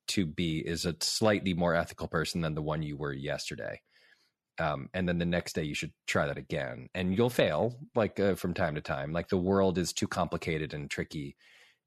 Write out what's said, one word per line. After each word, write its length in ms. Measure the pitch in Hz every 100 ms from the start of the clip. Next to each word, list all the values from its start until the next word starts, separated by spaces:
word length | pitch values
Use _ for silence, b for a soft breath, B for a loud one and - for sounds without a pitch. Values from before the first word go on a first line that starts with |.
| -
to 160 | -
be 340 | 82 78 85 78
is 280 | - 82 90
a 100 | 78
slightly 520 | - - 110 104 95
more 220 | 87 87
ethical 340 | 82 82 - 92
person 320 | 85 76 90
than 140 | 82
the 80 | 78
one 200 | 76 78
you 140 | 76 71
were 160 | 73
yesterday. 680 | 67 73 69 - - 50 - b b b b b b _ -
Um, 280 | 80 73 64
and 160 | 92 90
then 100 | 87
the 60 | 87
next 260 | 87 -
day 100 | -
you 120 | 76
should 180 | 73 80 - -
try 180 | 95 76
that 120 | 67
again, 500 | 65 78 65 62 64
and 240 | 90 90 95
you'll 140 | 120
fail, 480 | 123 113 76 113 123 -
like, 240 | - 101 -
uh, 160 | 98
from 200 | 90 92
time 200 | 85 85
to 60 | 76
time. 320 | - 71 71
Like, 160 | 85 80
the 80 | 95
world 420 | 90 98 95 90
is 140 | 85
too 160 | - 104
complicated 680 | - 85 82 - 78 78
and 160 | 76 73
tricky, 460 | - - 80 69 - b b b b